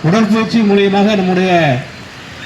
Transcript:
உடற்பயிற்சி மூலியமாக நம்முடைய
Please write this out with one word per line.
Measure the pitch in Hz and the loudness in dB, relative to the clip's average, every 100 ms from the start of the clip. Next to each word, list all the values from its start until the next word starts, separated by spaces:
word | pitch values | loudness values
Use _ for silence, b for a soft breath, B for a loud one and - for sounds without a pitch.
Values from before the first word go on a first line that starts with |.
உடற்பயிற்சி | 156 208 208 220 220 233 | 2 2 2 0 0 0
மூலியமாக | 208 202 196 202 202 208 | 2 2 2 2 2 2
நம்முடைய | 185 185 185 175 156 127 - - - - - - | 0 0 2 2 2 -2 -6 -16 -20 -20 -20 -18